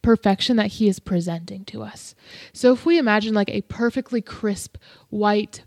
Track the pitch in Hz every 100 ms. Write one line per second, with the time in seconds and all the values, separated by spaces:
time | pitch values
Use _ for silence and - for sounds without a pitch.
0 | 240 226 208 190 - 233 208 - 214 185
1 | - 180 175 165 170 196 196 214 208 -
2 | - - - - - - 247 247 330 339
3 | 247 214 220 214 202 208 - - 233 269
4 | 254 240 - - 214 196 - - - -
5 | _ 208 208 208 208 -